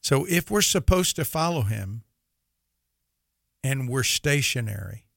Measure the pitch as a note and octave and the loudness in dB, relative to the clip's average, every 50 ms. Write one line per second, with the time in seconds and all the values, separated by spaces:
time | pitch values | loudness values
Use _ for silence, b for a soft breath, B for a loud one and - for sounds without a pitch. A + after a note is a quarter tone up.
0 | - - C#3 C3 - F#3 E3+ F3 - - G#3 G#3 F#3+ - - F#3+ C3 - F#3 F#3 | 0 2 2 2 2 2 0 0 0 0 0 2 2 2 2 2 4 4 4 4
1 | F3+ - - - D3+ - - D#3+ D#3+ E3+ E3+ D#3 A2 G2 A2 G#2+ G2 F#2+ G#2 A2+ | 4 0 0 -2 -4 -2 0 0 0 0 0 0 -2 -2 -2 -4 -6 -8 -8 -12
2 | - _ _ _ _ _ _ _ _ _ _ _ _ _ _ _ _ _ _ _ | -14 _ _ _ _ _ _ _ _ _ _ _ _ _ _ _ _ _ _ _
3 | _ _ _ _ _ _ _ _ _ _ _ _ - C3 C3+ C3+ C3 A#2+ B2 C3+ | _ _ _ _ _ _ _ _ _ _ _ _ -4 -2 -2 -2 -2 -2 -2 0
4 | A#2+ - - - - D3+ C#3+ D3 C3 - - B2+ A#2 G#2+ G#2 G#2 G2+ F#2+ G2+ A2 | 0 0 0 0 0 2 2 2 2 0 0 -2 -4 -4 -6 -6 -8 -10 -10 -14
5 | _ _ _ | _ _ _